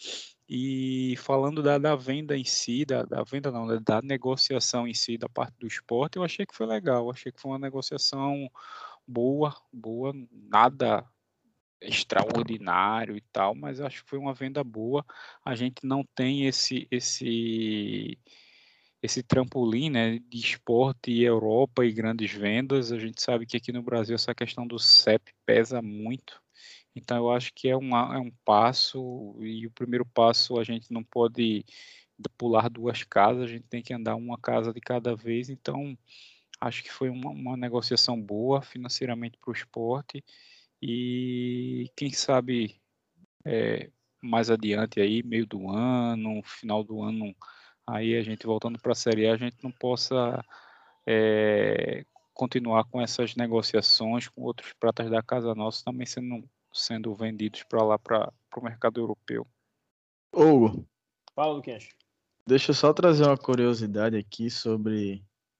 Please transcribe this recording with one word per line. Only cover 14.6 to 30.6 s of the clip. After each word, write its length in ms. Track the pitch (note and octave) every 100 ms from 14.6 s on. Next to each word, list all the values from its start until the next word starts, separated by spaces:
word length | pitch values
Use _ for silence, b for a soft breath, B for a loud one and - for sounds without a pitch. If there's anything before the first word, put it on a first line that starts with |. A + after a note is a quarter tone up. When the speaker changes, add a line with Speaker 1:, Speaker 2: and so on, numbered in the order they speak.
Speaker 1:
boa. 400 | C3 A2 A2+ C#3 - B B B
A 100 | -
gente 300 | A#2+ B2 B2 C3
não 160 | C#3 C#3
tem 320 | - B2+ C#3 C3+
esse, 420 | - - C3 -
esse, 1300 | B2 - - B2+ A2+ A#2 A2+ A2 G#2+ G#2 G#2 A2 - b b b b b b b _
esse 200 | A2 B2+
trampolim, 680 | - C3+ B2 C3+ A#2 A#2 D#3
né, 280 | B2+ A2+ A#2
de 200 | - A#2
esporte 720 | A2+ - - A#2 C3+ C3 -
e 120 | A#2
Europa 600 | A#2+ A2+ A2 A2+ C3+ C3
e 80 | A#2+
grandes 400 | A2 A2 A2+ G2+
vendas. 580 | G#2 G#2 A2+ C3 C#3 A#2
A 80 | A#2
gente 240 | A2+ -
sabe 220 | - B2
que 140 | A2+ A#2+
aqui 120 | -
no 120 | A#2+
Brasil 320 | A#2+ A#2 G#2+
essa 200 | A#2 -
questão 320 | A#2 A#2+ - A#2+
do 120 | A#2
cep 520 | - - - A2 - _
pesa 380 | - A2+ A2+ B2
muito. 600 | A2 G#2 A2 C3 - - _ b b b b B2
Então 220 | - A#2+
eu 120 | A#2+
acho 220 | A#2+ A#2+
que 140 | - C3
é 80 | C3
um, 200 | C3+ A#2+
é 220 | B2 C3
um 140 | B2 -
passo, 920 | - G#2 A#2 C3 - C3 B2+ B2 G#2 A2
e 240 | A2 A2+ A2+
o 20 |
primeiro 340 | - B2 A#2+
passo 540 | A#2+ - A#2 A#2 -
a 60 | A#2+